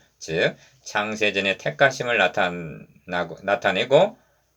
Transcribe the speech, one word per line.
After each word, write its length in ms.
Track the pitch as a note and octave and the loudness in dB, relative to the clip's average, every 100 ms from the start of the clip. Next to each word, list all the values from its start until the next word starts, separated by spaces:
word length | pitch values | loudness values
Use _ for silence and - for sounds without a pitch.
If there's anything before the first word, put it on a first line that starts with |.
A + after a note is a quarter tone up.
| _ - | _ -16
즉 360 | - D#2+ C3+ - - _ | -6 0 0 -2 -18 _
창세전의 720 | - G#2+ G#2+ G#2+ G#2 G2 G2 F#2+ | -6 -4 -4 -2 -2 0 -2 -2
택하심을 600 | - - C3+ - B2 A2+ | -4 2 2 2 -2 2
나타나고, 1200 | F#2 G#2 F2+ F2 D#2+ - - _ - G2+ G2+ - | 2 2 -2 -2 -10 -14 -20 _ -8 -6 -6 -6
나타내고 760 | F#2+ G2+ G#2 F#2+ B2+ C#3+ G#3 - _ _ _ | -2 0 2 0 4 4 4 -2 _ _ _